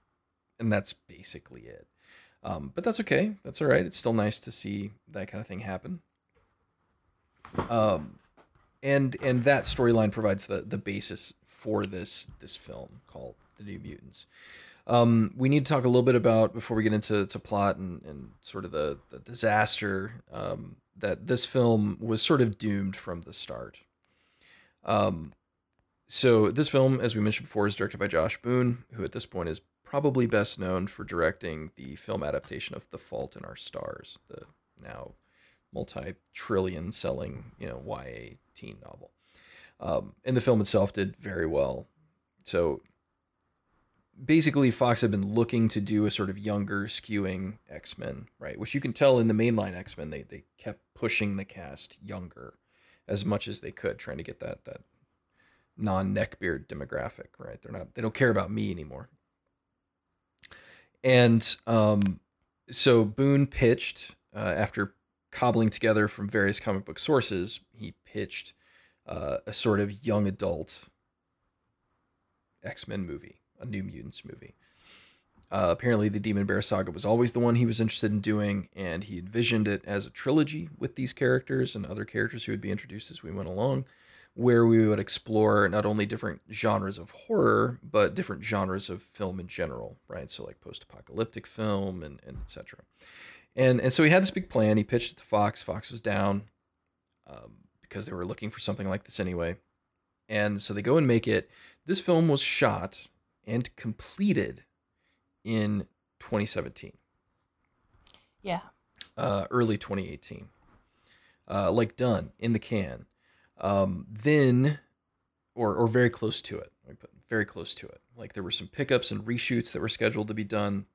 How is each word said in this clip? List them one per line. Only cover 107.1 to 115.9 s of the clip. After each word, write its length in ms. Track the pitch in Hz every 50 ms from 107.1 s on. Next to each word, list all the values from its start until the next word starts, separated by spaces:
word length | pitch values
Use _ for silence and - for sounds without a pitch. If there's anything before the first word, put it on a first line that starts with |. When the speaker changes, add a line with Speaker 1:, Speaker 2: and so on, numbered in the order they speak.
| _ _ _ _ _ _ _ _ _ _ _ _ _ _ _ _ _ _ _ - - _ _ _ _ _
Speaker 2:
Yeah. 200 | - 196 170 175 - - _ _ _ _ _ _ - - _
Speaker 1:
Uh, 300 | - 117 - 101 98 - -
early 280 | - 123 117 110 104 101
twenty 300 | - - 101 98 92 -
eighteen. 400 | 73 - - - - - - - _ _ _ _ _ _ _ _ _ _ _ _ _ _ _ _ _ _ _ -
Uh, 220 | 98 101 98 85
like, 260 | 98 117 117 113 -
done, 360 | - 127 123 107 - 85 - - _
in 140 | - 117
the 60 | 113 104
can. 480 | - - 120 104 92 67 62 58 - _ _ _ _ _ _ _ _ _ _ -
Um, 460 | - 98 101 98 95 95 92 - - -
then, 720 | 107 107 113 147 151 151 135 127 123 123 135 147 147 - - _ _ _ _ _ _ _ _ _ _ _ _ _ _
or, 200 | 123 113 104 87
or 140 | 95 120
very 200 | 113